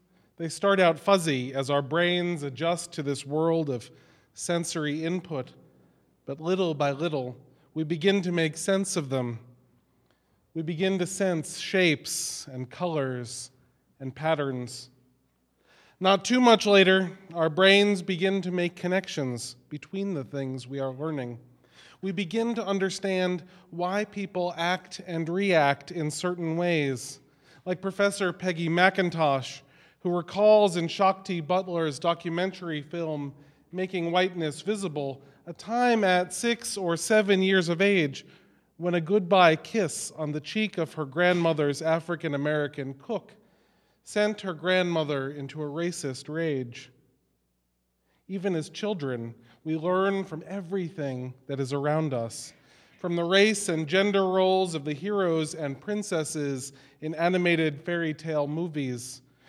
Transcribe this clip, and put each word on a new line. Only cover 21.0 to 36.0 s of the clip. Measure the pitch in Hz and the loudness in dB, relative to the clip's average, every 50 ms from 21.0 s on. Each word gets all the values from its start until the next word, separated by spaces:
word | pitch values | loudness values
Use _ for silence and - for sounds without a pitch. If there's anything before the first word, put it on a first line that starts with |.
| 151 160 156 139 123 120 120 120 - - _ _ _ _ _ - - - - _ | -6 -6 -4 -6 -6 -8 -10 -12 -16 -20 _ _ _ _ _ -20 -20 -20 -16 _
We | - 190 185 | -6 -6 -4
begin | 170 202 156 175 226 226 233 233 | -4 -4 -4 -2 -2 -2 -2 -2
to | 233 202 | -4 -2
understand | 185 196 196 190 190 185 - - 196 190 185 185 185 180 170 - - - - - - | -2 -2 0 0 -2 -2 -4 -4 -2 0 0 0 0 -2 -4 -6 -12 -20 -20 -20 -14
why | 165 170 175 180 190 208 208 | -8 -4 -4 -2 -2 -2 -2
people | 208 - 208 196 185 - 185 175 175 165 | -4 -6 -8 -8 -6 -4 -2 -2 -2 -2
act | 156 165 175 180 180 - - - - - | -2 -2 -2 -2 -2 -4 -10 -18 -16 -10
and | - 170 165 165 156 | -6 -6 -4 -4 -2
react | 170 190 202 196 180 160 143 139 139 - - - | -2 0 2 4 6 6 6 6 4 2 -2 -10
in | - 175 156 151 | -6 -4 -4 -4
certain | 147 - - 180 180 175 170 160 160 | -4 -4 -4 -4 -4 -2 -4 -2 -2
ways. | 170 175 175 170 156 143 139 131 117 - - - - _ _ _ _ _ _ - - - | 0 0 2 2 2 0 0 -2 -4 -6 -12 -16 -18 _ _ _ _ _ _ -20 -12 -6
Like | 180 180 - - | -6 -6 -4 -4
Professor | 190 180 - 202 202 202 - 202 180 - | -6 0 2 2 2 2 0 -2 -2 -2
Peggy | - 180 185 175 160 170 160 | -2 -4 -4 -2 -2 0 0
McIntosh, | 165 175 185 190 185 - 185 175 156 165 160 147 135 135 131 - - - - _ _ _ - _ _ _ | 4 6 6 6 6 4 0 0 2 2 2 2 2 2 -2 -4 -12 -14 -18 _ _ _ -20 _ _ _
who | - 180 175 | -4 -2 -2
recalls | 175 165 175 - 190 208 214 214 214 208 196 165 | -2 -4 -4 0 4 6 8 8 8 8 4 2
in | 175 165 160 | 0 -4 -2
Shakti | - - 196 190 190 190 - - 185 170 156 | 0 2 2 2 2 0 -4 -6 -6 -4 -2
Butler's | 143 180 190 185 180 175 170 165 156 139 135 | 0 0 0 0 -2 -2 -2 -2 -2 -2 -2
documentary | - 170 170 165 - 175 165 175 180 190 185 - 180 170 156 147 | 0 0 0 0 -2 -6 -4 -2 -2 -2 -4 -6 -8 -8 -8 -8
film, | 139 151 - 170 165 156 156 147 143 139 135 - - - _ _ _ _ - | -8 -8 -8 -6 -6 -4 -4 -6 -6 -8 -10 -14 -20 -20 _ _ _ _ -8
Making | 180 190 185 190 180 165 170 | -6 -6 -4 -4 -4 -2 2
Whiteness | 170 180 185 190 180 180 160 151 135 - - | 2 4 2 2 2 -2 -4 -4 -4 -6 -4
Visible, | 185 220 202 196 170 143 147 139 135 135 135 - - - _ - | -4 -4 -4 -4 -6 -4 -4 -6 -6 -8 -10 -14 -20 -20 _ -16
a | 175 170 | -16 -16
time | - - 185 226 240 247 247 233 220 | -14 -10 -4 0 2 4 4 4 4